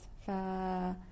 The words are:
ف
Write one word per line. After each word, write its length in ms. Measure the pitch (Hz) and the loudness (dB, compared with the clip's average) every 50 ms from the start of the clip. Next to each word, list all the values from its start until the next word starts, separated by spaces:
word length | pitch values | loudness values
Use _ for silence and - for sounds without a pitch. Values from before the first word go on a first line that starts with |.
| - - - - - | -12 -12 -12 -8 -4
ف 40 | - 196 190 190 190 190 185 190 185 185 185 185 185 185 180 185 - | 0 0 2 2 2 2 2 2 2 2 4 4 2 2 0 -4 -10